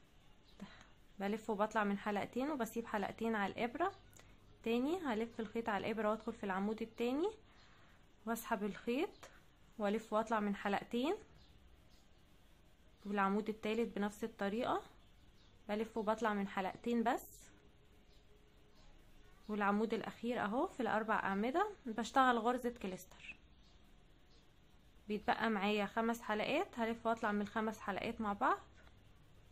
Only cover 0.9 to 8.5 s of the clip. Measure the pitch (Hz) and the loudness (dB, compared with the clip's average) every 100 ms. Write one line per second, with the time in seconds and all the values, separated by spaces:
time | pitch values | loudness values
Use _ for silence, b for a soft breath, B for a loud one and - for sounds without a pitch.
0.9 | B - - 196 214 220 202 214 220 202 | B -20 -6 -2 -2 -2 0 2 2 2
1.9 | 202 214 202 - 240 277 285 220 226 233 | 2 0 0 -2 -2 -2 0 -2 -4 -4
2.9 | 214 196 - 226 220 190 - 233 285 370 | -2 -2 -2 -2 0 0 -2 -4 0 -2
3.9 | - - B B B B - 226 233 277 | -2 -20 B B B B -8 0 2 2
4.9 | 370 302 214 233 - 214 233 226 196 - | 0 0 0 -2 -4 -4 -4 -2 0 0
5.9 | 220 208 220 233 226 202 190 202 220 226 | 0 0 0 -4 -6 -2 0 0 -2 -6
6.9 | - 240 277 403 427 B B B B B | -2 0 2 0 -2 B B B B B
7.9 | B B - 220 226 - | B B -14 -6 -6 -2